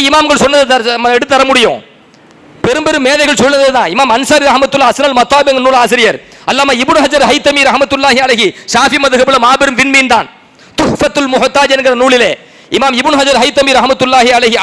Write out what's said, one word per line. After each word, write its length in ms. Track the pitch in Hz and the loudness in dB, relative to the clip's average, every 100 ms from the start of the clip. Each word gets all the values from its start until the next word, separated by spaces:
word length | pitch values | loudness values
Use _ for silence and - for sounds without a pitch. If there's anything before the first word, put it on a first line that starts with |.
| 277 | 2
இமாம்கள் 340 | 302 302 294 | 2 2 0
சொன்னதை 220 | 254 285 254 | 2 2 2
தர-, 200 | 254 226 233 | 0 -2 -2
நம்ம 180 | 240 247 | 0 0
எடுத்து 180 | 269 269 | 0 0
தர 80 | 269 | 2
முடியும். 260 | 262 208 120 - - _ - - - - - 226 | 0 0 -4 -12 -20 _ -20 -20 -20 -20 -8 -4
பெரும் 180 | 285 311 | -2 -2
பெரும் 180 | 311 254 | 0 0
மேதைகள் 340 | 294 294 285 | 0 0 0
சொன்னது 300 | 254 277 269 254 | 0 2 2 0
தான். 100 | 175 | 0
இமாம் 180 | 208 262 233 | 0 0 0
அன்சாரி 280 | 262 294 277 | 0 0 2
ரஹமத்துல்லா 380 | 254 269 277 247 | 2 0 0 0
அஸ்னல் 260 | 220 285 254 | 0 -2 0
மத்தாபிங் 440 | 240 285 285 262 | 2 2 2 0
நூல் 140 | 262 254 | 2 2
ஆசிரியர், 340 | 240 247 220 131 - - - | 0 0 0 -2 -10 -12 -6
அல்லாமா 220 | 254 277 247 | -2 -2 -2
இப்னு 180 | 262 320 | 0 0
ஹஜர் 200 | 277 285 233 | 0 0 0
ஹைத்தமி 320 | 285 285 285 269 | 0 0 0 0
ரஹமத்துல்லாஹி 500 | 240 277 277 277 254 | 0 -2 0 0 0
அலைஹி, 220 | 262 233 190 - - | 0 0 -2 -6 -6
ஷாஃபி 260 | 233 269 285 | -2 0 0
மதுஹப்ல 340 | 277 254 254 262 240 | 0 0 2 2 2
மாபெரும் 320 | 269 277 240 | 2 0 0
விண்மீன் 320 | 269 269 262 | 0 0 0
தான், 160 | 165 156 - _ _ - - | 0 -2 -12 _ _ -12 -4
துஹ்ஃபத்துல் 520 | 269 - 294 294 277 | -4 -2 -2 -2 -2
முஹ்தாஜ் 380 | 254 262 285 277 269 | -2 0 0 0 0
என்கிற 180 | 262 240 | 0 0
நூலிலே 280 | 262 247 202 127 - - - 185 | 2 2 0 -4 -12 -20 -6 -2
இமாம் 200 | 269 247 | -2 -2
இப்னு 180 | 285 285 | 0 0
ஹஜர் 200 | 277 254 | 0 0
ஹைத்தமி 300 | 269 277 269 254 | 0 0 0 0
ரஹமத்துல்லாஹி 520 | 247 262 254 262 240 240 | 0 -2 0 2 2 2
அலைஹி 220 | 240 226 | 0 0